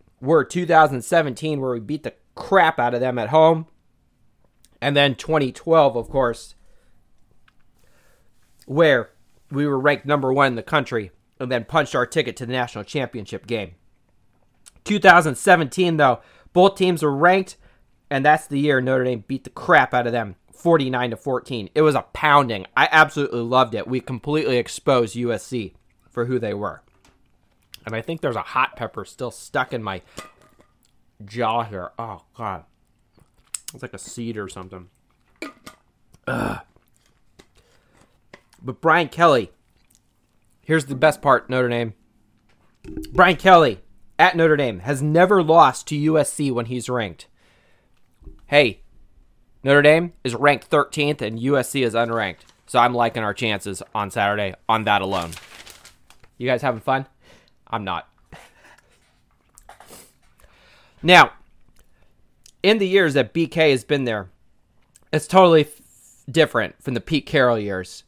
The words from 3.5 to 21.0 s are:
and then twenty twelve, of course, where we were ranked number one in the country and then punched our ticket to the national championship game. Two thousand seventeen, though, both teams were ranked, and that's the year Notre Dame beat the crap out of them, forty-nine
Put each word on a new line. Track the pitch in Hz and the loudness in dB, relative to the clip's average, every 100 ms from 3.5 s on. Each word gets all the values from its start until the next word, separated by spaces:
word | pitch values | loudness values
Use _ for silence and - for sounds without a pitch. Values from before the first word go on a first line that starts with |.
| 165 160 _ _ _ _ _ _ _ _ _ _ _ | 4 -2 _ _ _ _ _ _ _ _ _ _ _
and | 139 | -2
then | 143 143 | 2 2
twenty | 127 - 156 135 | 0 -2 -2 -2
twelve, | - - 160 143 117 | -4 2 4 4 2
of | 110 | -4
course, | 135 120 113 - - _ - _ _ _ _ _ _ _ _ _ _ _ _ _ _ _ _ _ _ - | -2 -2 -4 -12 -20 _ -20 _ _ _ _ _ _ _ _ _ _ _ _ _ _ _ _ _ _ -6
where | 139 160 127 107 _ _ _ - | 2 4 4 0 _ _ _ -10
we | 139 147 | -4 -2
were | 139 | 0
ranked | 143 139 135 | 0 0 0
number | 147 131 | -2 0
one | 135 135 | 2 0
in | 117 | 0
the | |
country | - 156 135 117 98 _ _ - | -4 -4 -2 -6 -8 _ _ -12
and | 127 | -6
then | 123 | -6
punched | 113 160 139 | -2 -2 -2
our | 135 123 | -2 -2
ticket | 165 120 - | -2 -4 -6
to | 117 | -8
the | |
national | 127 123 107 | -6 -6 -8
championship | 101 139 127 120 98 101 - | -10 -8 -8 -10 -12 -14 -8
game. | 113 95 87 _ _ _ _ _ _ _ _ _ _ | -8 -8 -14 _ _ _ _ _ _ _ _ _ _
Two | - 208 | -6 2
thousand | 185 175 156 127 | 6 6 4 0
seventeen, | - 175 147 - 180 160 | 4 4 2 -2 0 2
though, | 139 120 _ _ _ | 2 2 _ _ _
both | 175 190 - | 4 4 4
teams | 185 165 | 0 0
were | 151 | -2
ranked, | 139 175 190 185 - _ _ _ _ - | 2 4 2 0 -12 _ _ _ _ -8
and | 135 | -2
that's | 143 156 - | 2 2 0
the | 139 | -4
year | 147 131 | 0 0
Notre | 127 127 | 0 -2
Dame | 127 120 - | -2 -4 -8
beat | 135 | -12
the | - | -12
crap | - - 156 127 | -10 2 2 2
out | 123 120 | 0 -2
of | |
them, | 120 110 92 _ | -4 -6 -12 _
forty-nine | _ 170 165 131 127 | _ 2 2 2 -4